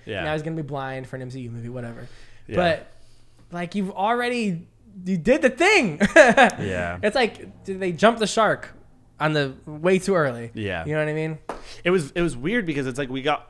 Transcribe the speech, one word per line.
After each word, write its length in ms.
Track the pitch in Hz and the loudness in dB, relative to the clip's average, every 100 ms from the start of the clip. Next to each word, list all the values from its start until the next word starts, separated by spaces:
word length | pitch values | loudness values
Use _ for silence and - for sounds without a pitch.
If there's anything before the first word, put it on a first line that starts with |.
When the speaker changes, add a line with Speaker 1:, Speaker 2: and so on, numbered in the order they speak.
Speaker 1:
Yeah. 200 | - 98 | -10 -6
Speaker 2:
Now 80 | 151 | -4
he's 100 | 156 | -4
gonna 140 | 156 160 | -4 -8
be 60 | |
blind 440 | 139 143 135 131 127 | -6 -8 -8 -10 -10
for 100 | 131 | -12
an 60 | |
M 80 | 127 | -10
C 100 | 131 | -10
U 80 | 120 | -10
movie, 180 | 117 117 | -10 -10
whatever. 400 | 123 120 117 123 - - - - | -10 -10 -12 -16 -18 -20 -20 -6
Speaker 1:
Yeah. 80 | 113 | 0
Speaker 2:
But, 360 | 175 156 - - - - - - - | 0 0 -6 -20 -20 -20 -20 -20 -14
like, 220 | 175 175 202 | -10 -6 -4
you've 160 | 190 | -4
already, 760 | 185 202 240 240 247 208 170 - _ - 196 | -2 0 0 0 -2 -2 -4 -8 _ -20 -12
you 120 | 180 185 | -4 0
did 260 | 170 302 | 4 4
the 80 | 262 | 4
thing. 500 | - 359 415 220 147 202 | 4 4 6 2 2 6
<laughs> 80 | - | 8
Speaker 1:
Yeah. 840 | 254 247 233 - 98 90 87 90 | 10 8 6 4 -4 -2 -4 -2
Speaker 2:
It's 120 | 208 | -2
like, 480 | 262 233 - 185 - | 0 0 -2 -16 -16
did 140 | - 190 | -12 -6
they 140 | 190 | -6
jump 260 | 165 208 226 | 2 2 4
the 80 | 214 | 0
shark 440 | - 208 143 - - - _ _ - | 2 2 0 -6 -18 -20 _ _ -4
on 120 | 156 | 0
the 200 | 151 139 131 - | 0 0 -6 -14
way 320 | 151 170 190 | -2 2 2
too 140 | 190 185 | 2 2
early? 340 | 143 117 117 | 0 -2 -8
Speaker 1:
Yeah. 300 | 113 104 87 | -6 -4 -4
Speaker 2:
You 100 | 82 | -4
know 40 | 151 | -2
what 100 | 151 | -2
I 40 | |
mean? 240 | 156 160 156 - - - - | -2 -4 -6 -12 -14 -16 -6
Speaker 1:
It 60 | 175 | 0
was, 200 | 185 139 | 0 0
it 100 | 175 | -2
was 140 | 170 120 | -2 -2
weird 300 | 147 240 170 | -2 -2 -2
because 200 | 143 131 | -4 -4
it's 120 | 135 | -4
like 100 | 131 | -6
we 140 | 131 | -4
got 240 | 131 120 - | -2 -4 -6